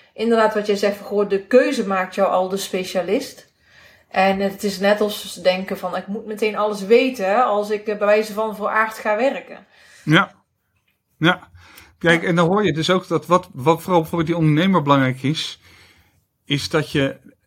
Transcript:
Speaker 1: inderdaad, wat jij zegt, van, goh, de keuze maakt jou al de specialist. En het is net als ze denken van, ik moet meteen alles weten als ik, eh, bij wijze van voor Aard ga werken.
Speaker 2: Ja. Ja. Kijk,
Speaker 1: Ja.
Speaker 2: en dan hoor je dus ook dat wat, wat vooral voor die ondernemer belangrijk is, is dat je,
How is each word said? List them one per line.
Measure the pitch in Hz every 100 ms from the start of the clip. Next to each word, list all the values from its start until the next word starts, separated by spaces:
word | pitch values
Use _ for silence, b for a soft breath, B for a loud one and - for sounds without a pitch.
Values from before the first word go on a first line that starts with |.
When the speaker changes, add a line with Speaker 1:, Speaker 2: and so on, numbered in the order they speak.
| b
Speaker 1:
inderdaad, | - 226 226 214
wat | 214 208
jij | 196
zegt, | 202 -
van, | -
goh, | 202 202
de | 196 -
keuze | 247 294 254 196
maakt | 190 190 -
jou | 190
al | 180 185
de | 196
specialist. | - 185 180 190 175 247 - - _ _ b b b b b
En | 190 190 190
het | 196 196
is | 202 180
net | 196 202
als | 208 208 190
ze | -
denken | 180 185 190 190
van, | 180 185
ik | 190
moet | 214 214
meteen | 214 214 208
alles | 214 196 190
weten | 240 262 254 190 220 247
als | 208 208
ik, | 208 208
eh, | 202
bij | 202
wijze | 214 214
van | 202 220 196
voor | 202
Aard | 214 220 -
ga | 220 214
werken. | 269 - - 165 - b b b
Speaker 2:
Ja. | - 165 190 _ _ _ _ _ _ _ _ _
Ja. | 160 180 - B B B B _
Kijk, | 170 170
Speaker 1:
Ja. | 185
Speaker 2:
en | 170
dan | 165
hoor | 202 196
je |
dus | 151 160
ook | 185 -
dat | 160 156
wat, | 175 -
wat | 135 139 165
vooral | 185 180 160
voor | 170 160
die | 170
ondernemer | 156 151 190 180
belangrijk | 143 139 131 131
is, | 135 156 - - b b b b b b _ _ _
is | 139 -
dat | 160 143
je, | 151 135 - - _